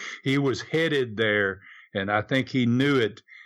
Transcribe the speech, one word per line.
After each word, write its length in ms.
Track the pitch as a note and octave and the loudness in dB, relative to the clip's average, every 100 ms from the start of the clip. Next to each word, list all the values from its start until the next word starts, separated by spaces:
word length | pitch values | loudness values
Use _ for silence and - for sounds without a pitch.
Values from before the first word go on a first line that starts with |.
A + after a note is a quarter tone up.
| - - C#3 | -14 -8 -2
He 120 | C#3 | 0
was 240 | C#3 A2+ | 0 -2
headed 540 | - D#3 E3 D3 B2 G#2 | -2 0 0 0 -2 0
there, 460 | A2 G#2 G2 F#2+ - - - G2+ | 2 2 0 -2 -12 -20 -10 -6
and 160 | G2 | -2
I 100 | G#2 | -2
think 280 | G#2 C3+ C3 | 0 -2 -2
he 160 | C3+ A#2+ | 0 2
knew 320 | B2 C#3 C#3 | 2 2 2
it, 240 | A2 - - - | 0 -4 -20 -20